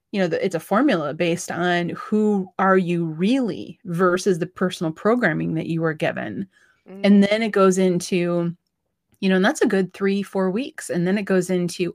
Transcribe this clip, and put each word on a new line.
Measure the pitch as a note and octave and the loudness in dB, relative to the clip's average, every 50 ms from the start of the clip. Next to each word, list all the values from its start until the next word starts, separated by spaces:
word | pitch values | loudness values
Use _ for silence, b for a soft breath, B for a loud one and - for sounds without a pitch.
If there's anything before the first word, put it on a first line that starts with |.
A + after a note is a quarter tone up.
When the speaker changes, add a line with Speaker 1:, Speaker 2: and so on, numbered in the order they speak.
| _ - | _ -8
Speaker 1:
you | - G3+ | -2 -2
know, | F#3 | 0
the, | E3+ D#3 - - | 0 0 -2 -2
it's | G3 - | -2 -2
a | D#3+ | -4
formula | - - G3 G#3+ C#4+ D4 G#3 E3 C#3+ D3 D3+ | -4 0 0 2 4 4 2 0 -2 -4 -4
based | D#3+ F3 E3 E3+ F3 - - | -2 0 0 0 -2 -4 -8
on | C3+ C#3+ F3 F3+ F3 F3 F3 E3+ | -6 -2 0 0 0 0 0 -2
who | - - - - G#3+ G#3+ G#3+ G#3+ G#3 G3 F#3 F#3 _ - | -6 -8 -6 -2 0 2 2 2 2 0 -2 -4 _ 0
are | F#3+ G3 F#3+ F#3+ | 2 4 4 4
you | F#3 E3 F3 E3+ E3+ | 4 2 0 -2 -2
really | D#3+ D#3 D#3 F#3 G#3 C4 C#4 B3 G3+ D3+ F#2+ - - - _ - | -2 -2 -2 0 2 2 2 0 -2 -4 -6 -10 -14 -16 _ -10
versus | F3+ E3+ E3 F#3+ F3+ F3 F#3 - G#3 F#3 D#3+ | -8 -2 2 2 2 2 2 2 0 0 0
the | F3 | -2
personal | E3+ _ - F#3+ F3+ F3+ - F3 D#3+ D#3+ | -6 _ -4 -4 -4 -2 -2 -4 -6 -4
programming | - - G#3 A#3 B3 A#3+ E3+ D#3 E3 D#3+ E3+ E3 | -2 0 0 0 2 2 0 0 0 -2 -2 -2
that | D#3+ - | -4 -4
you | - E3 E3 E3 | -4 -4 -2 -2
were | D#3+ D#3 | -2 -2
given. | D#3 E3 C#3+ - B2+ A#2+ G#2+ G2 - G3 b b b b b b b b - | -2 -4 -4 -4 -4 -8 -8 -8 -10 -10 b b b b b b b b -20
Speaker 2:
Mm. | F#3 G3 G3 | -14 -2 4
Speaker 1:
And | G3 G3+ G3+ G3 | 6 6 6 6
then | G3+ G#3 A3 A3+ | 4 2 0 0
it | G#3+ | 0
goes | G#3 G3+ F#3+ F#3+ F3+ | 2 4 4 4 4
into, | F#3+ F#3+ F#3 F3+ F3+ - - G3+ F3 F3 F3 F3 F3 E3+ E3+ E3+ _ _ _ _ _ _ _ _ _ _ _ _ - | 4 2 2 2 0 -2 -2 -2 -2 0 0 -2 -2 -2 -4 -6 _ _ _ _ _ _ _ _ _ _ _ _ -4
you | G3 F#3+ | 0 2
know, | F#3+ | 2
and | F#3 F#3 | 4 2
that's | A3+ C#4 - A4 | 2 2 2 0
a | |
good | B3+ G3 F#3+ F#3 F3+ _ | 0 2 0 -2 -2 _
three, | - G3 G3 G3 G3+ G3 | -4 -2 0 0 0 -4
four | - - G3 F#3+ F#3+ | -4 -4 -2 -2 0
weeks. | F3+ A3+ C#4 D4 - - - - | -2 -2 -6 -6 -10 -14 -10 -6
And | C3 F3 E3+ | -2 -2 0
then | F#3 G3 G#3+ | 0 0 0
it | G3 | 0
goes | - F#3+ F#3 F3+ F#3 | 0 0 0 2 0
into | F#3 F3+ F3 E3+ - - F3+ E3+ - | 0 0 0 -2 -2 -4 -6 -4 -2